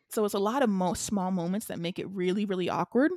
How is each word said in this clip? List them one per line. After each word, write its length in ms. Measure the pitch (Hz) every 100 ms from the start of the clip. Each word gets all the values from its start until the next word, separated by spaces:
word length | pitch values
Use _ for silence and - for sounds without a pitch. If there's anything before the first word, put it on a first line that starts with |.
| _
so 140 | 226 208
it's 80 | 208
a 40 |
lot 240 | 202 262
of 60 | 240
mo-, 220 | 190 180 -
small 360 | - 202 185
moments 360 | 190 170 196 -
that 120 | 175
make 200 | 170 -
it 100 | -
really, 360 | 190 180 202 202
really 240 | 185 175
awkward. 420 | - 175 240 311